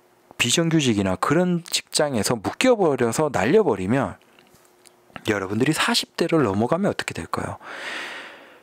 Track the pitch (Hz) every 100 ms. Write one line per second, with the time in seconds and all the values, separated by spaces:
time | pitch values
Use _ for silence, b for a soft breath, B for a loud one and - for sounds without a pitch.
0 | _ _ _ - 120 170 165 160 131 101
1 | 98 92 - 156 180 170 - - - -
2 | 147 117 98 120 - - 262 226 165 127
3 | 117 120 151 110 95 214 170 98 92 135
4 | 95 - _ - _ - _ _ - _
5 | _ - - 101 95 107 131 160 - 233
6 | - - 170 165 113 98 117 170 190 -
7 | - - 82 - - 98 B B B B
8 | B B B B B B